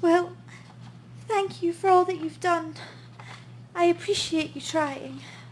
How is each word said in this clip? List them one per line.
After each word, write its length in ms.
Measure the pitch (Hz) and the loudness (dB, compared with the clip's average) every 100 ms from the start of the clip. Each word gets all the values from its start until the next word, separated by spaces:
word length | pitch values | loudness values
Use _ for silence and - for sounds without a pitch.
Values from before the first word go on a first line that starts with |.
Well, 360 | 349 339 359 - - - - - - - - - - | 6 4 4 -8 -20 -20 -20 -20 -20 -20 -20 -20 -2
thank 360 | 427 392 - | 0 0 -2
you 100 | 339 | -4
for 160 | 339 381 | 0 6
all 160 | 370 | 6
that 160 | 359 359 | 6 0
you've 200 | 311 - | -6 -4
done. 340 | 359 339 320 311 - - - - - - - - - | 0 0 -2 -12 -14 -18 -20 -20 -18 -18 -18 -20 -14
I 100 | 359 | 2
appreciate 680 | 349 339 - 403 - 320 311 | 4 4 0 -2 0 -2 -2
you 60 | 285 | -6
trying. 600 | - 320 302 269 269 269 - - - | -4 0 0 -4 -10 -14 -16 -18 -20